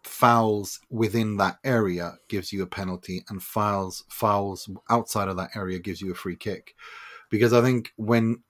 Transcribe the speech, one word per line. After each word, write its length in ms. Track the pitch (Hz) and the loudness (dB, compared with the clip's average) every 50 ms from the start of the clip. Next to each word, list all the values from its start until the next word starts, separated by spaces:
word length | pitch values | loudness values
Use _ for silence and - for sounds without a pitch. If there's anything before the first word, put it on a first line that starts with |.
| - | -16
fouls 760 | - - - 131 120 117 117 113 110 107 104 101 - - - _ _ | -14 0 4 6 6 6 6 4 2 0 0 -2 -6 -10 -14 _ _
within 460 | 131 110 113 104 98 117 113 107 104 101 | -2 0 0 2 2 0 0 0 2 2
that 200 | 98 92 - _ - | 0 0 0 _ -2
area 540 | 135 127 117 107 95 87 87 87 87 - _ _ _ | 0 2 2 2 2 0 -2 -4 -6 -10 _ _ _
gives 240 | - 98 92 - | -6 -6 -6 -4
you 100 | - 98 | -6 -6
a 40 | 92 | -6
penalty 580 | 90 - 98 98 92 92 90 - - 92 90 - - | -6 -6 -6 -6 -6 -6 -8 -8 -10 -10 -10 -8 -10
and 140 | 101 92 | -12 -12
fouls, 600 | - - - 110 104 104 101 98 95 92 - - - _ | -12 -4 -2 0 0 0 0 -2 -4 -6 -8 -12 -14 _
fouls 600 | - - 117 107 101 101 101 101 95 87 - 104 95 - _ - | -6 0 2 2 4 2 0 -2 -6 -8 -10 -14 -14 -16 _ 0
outside 380 | 120 120 110 - - 107 98 95 | 0 0 0 -2 -2 -2 0 0
of 80 | 92 | -2
that 140 | 90 95 92 - | -4 -6 -6 -6
area 240 | 107 98 92 92 90 | -6 -6 -4 -6 -6
gives 240 | 85 101 90 - | -6 -8 -8 -6
you 80 | 98 95 | -6 -8
a 40 | 90 | -8
free 220 | - - 92 87 | -6 -6 -8 -8
kick. 380 | - - 107 95 95 _ - _ _ - - - - - - - - - _ | -6 -6 -6 -6 -6 _ -20 _ _ -20 -20 -18 -18 -18 -18 -20 -20 -6 _
Because 220 | - 104 120 117 | 2 4 6 8
I 100 | 120 120 | 8 6
think 300 | 120 131 127 120 113 - _ | 6 6 2 0 -2 -6 _
when 460 | - 110 104 117 117 113 113 117 - _ | -6 0 4 4 4 4 4 0 -2 _